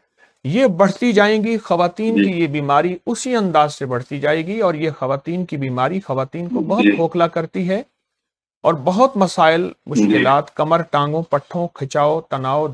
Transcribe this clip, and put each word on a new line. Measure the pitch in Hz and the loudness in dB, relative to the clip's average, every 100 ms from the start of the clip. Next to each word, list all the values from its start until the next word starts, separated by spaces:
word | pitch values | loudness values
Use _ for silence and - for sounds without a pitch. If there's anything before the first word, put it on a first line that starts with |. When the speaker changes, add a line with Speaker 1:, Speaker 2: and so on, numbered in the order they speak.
| _ _ _ _ | _ _ _ _
Speaker 1:
ये | 127 196 262 | -4 2 2
बढ़ती | 170 196 - 240 | 4 2 2 2
जाएंगी, | 208 208 214 220 226 | 4 4 2 0 -2
ख़वातीन | - 170 175 175 220 220 | -2 0 0 0 -2 2
Speaker 2:
जी। | |
Speaker 1:
की | 196 175 | 2 0
ये | 160 | -2
बीमारी | 147 143 143 170 180 - | -2 2 2 2 -4 -6
उसी | 226 254 | -6 -2
अंदाज | 240 190 160 151 | -2 2 2 2
से | - 139 | 0 -6
बढ़ती | 120 131 143 | -4 -6 -4
जाएगी। | 143 160 165 220 | -2 -2 -2 -2
और | 190 156 | -2 0
ये | 156 | -4
ख़वातीन | 139 131 135 156 180 | -4 -4 -4 -4 -6
की | 175 151 | -6 -6
बीमारी | 135 127 131 185 | -4 -2 -2 -4
ख़वातीन | - 135 131 165 175 | -4 -6 -4 -8 -6
को | 247 | -4
बहुत | 160 202 | -2 2
Speaker 2:
जी। | 302 302 | 2 2
Speaker 1:
खोखला | 165 180 170 | -2 0 -2
करती | 170 160 190 180 | -2 -6 -6 -4
है | 196 277 _ _ _ _ _ _ _ | -4 -6 _ _ _ _ _ _ _
और | 151 160 | -2 0
बहुत | 139 185 262 208 | 0 2 2 4
मसाइल, | 185 - 160 165 | 0 4 4 4
Speaker 2:
जी। | 180 - - | 0 -8 -6
Speaker 1:
मुश्किलात, | 139 104 107 127 139 143 | 0 2 4 4 2 0
कमर, | - 151 165 165 | -4 0 0 0
टांगों, | 147 147 156 165 | -2 0 -2 -2
पट्ठों, | 143 - 175 170 - | -4 -4 -6 -6 -6
खिंचाव, | 135 151 147 160 - | -6 0 0 0 -4
तनाव, | 135 131 143 156 | -6 -2 -2 -2